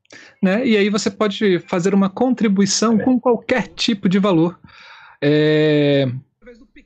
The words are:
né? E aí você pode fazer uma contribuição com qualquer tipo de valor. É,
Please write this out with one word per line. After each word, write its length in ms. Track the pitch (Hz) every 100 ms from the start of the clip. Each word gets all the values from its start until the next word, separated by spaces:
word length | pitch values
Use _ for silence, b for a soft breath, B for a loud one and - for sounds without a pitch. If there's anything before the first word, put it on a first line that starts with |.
| _ B B _
né? 240 | 185 202 262
E 100 | 214
aí 120 | 208
você 200 | 208 226
pode 480 | 196 214 196 208 170
fazer 340 | - 185 185
uma 140 | 196 196
contribuição 880 | - 254 247 226 196 196 - 220 220
com 220 | 226 254
qualquer 480 | 254 226 - 254 -
tipo 400 | - - 220 196
de 100 | 196
valor. 400 | 202 170 170 175 B B B B B B
É, 840 | 143 151 151 151 156 147 143 139 135 127 - _ - - - -